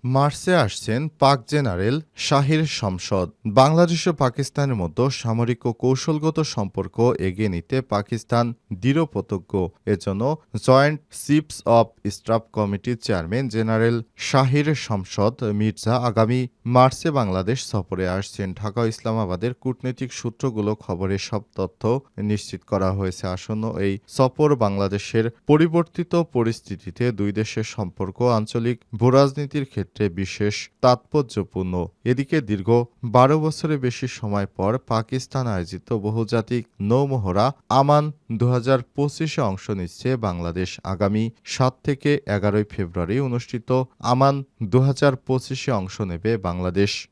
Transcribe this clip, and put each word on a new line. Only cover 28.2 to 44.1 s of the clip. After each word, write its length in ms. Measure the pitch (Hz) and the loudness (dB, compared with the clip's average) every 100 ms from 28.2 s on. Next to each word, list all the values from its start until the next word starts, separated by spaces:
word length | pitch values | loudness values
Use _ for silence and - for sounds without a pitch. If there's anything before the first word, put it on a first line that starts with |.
আঞ্চলিক 580 | 123 113 107 120 117 120 _ | 2 2 0 -2 -2 -4 _
ভূরাজনীতির 680 | 110 120 131 139 135 143 147 | 0 4 6 4 2 -6 -6
ক্ষেত্রে 560 | 135 - 92 - 104 85 | -6 -6 -8 -2 -2 -2
বিশেষ 320 | 95 - 104 104 - _ | -6 -2 -4 -4 -12 _
তাৎপর্যপূর্ণ। 920 | 127 123 _ 151 131 - 92 92 92 90 85 _ | 2 2 _ -2 -2 -4 -6 -4 -4 -4 -6 _
এদিকে 320 | 117 120 135 160 | -2 -2 0 -2
দীর্ঘ 260 | 110 104 95 117 117 _ 120 | 0 -4 2 2 2 _ 0
বারো 300 | 117 131 156 | 4 6 4
বছরের 400 | 156 151 160 151 | 0 -4 -4 -2
বেশি 280 | 127 120 123 | -2 -4 -10
সময় 400 | - 110 101 98 - | -8 -4 -4 -4 -2
পর 160 | 95 127 _ | -2 -2 _
পাকিস্তান 560 | 110 110 131 - 139 123 | -4 -2 -6 -6 -6 -4
আয়োজিত 420 | 98 85 90 - 117 | -4 -6 -10 -6 -4
বহুজাতিক 640 | 101 110 110 117 104 123 113 _ | -2 -2 -2 -2 -2 -6 -6 _
নৌমহড়া 640 | 101 123 139 135 98 90 120 - _ | 0 2 2 -2 0 2 2 0 _
আমান 340 | - 147 147 151 147 _ | 2 6 4 2 -6 _
দু 140 | 113 123 | 0 2
হাজার 320 | 127 120 135 117 | 2 2 0 0
পঁচিশে 480 | - 143 - 160 - | -4 -4 -2 -4 -2
অংশ 220 | 117 95 - | -2 -4 -6
নিচ্ছে 380 | 98 87 - 123 131 | -6 -6 -6 -4 -2
বাংলাদেশ। 540 | 107 87 85 85 90 - | -2 -2 -4 -4 -4 -6
আগামী 400 | - 92 101 107 113 - | -8 0 2 2 -2 -6
সাত 300 | - - 131 - | -14 0 0 0
থেকে 260 | - 135 147 143 - | -4 -2 0 0 0
এগারোই 400 | 101 101 104 104 | 0 2 2 -2
ফেব্রুয়ারি 460 | - 90 90 85 117 | -4 -6 -4 -2 -2
অনুষ্ঠিত 500 | 139 120 - 123 - 127 131 _ | -2 -4 -6 -10 -2 -2 -2 _
আমান 300 | 117 | -2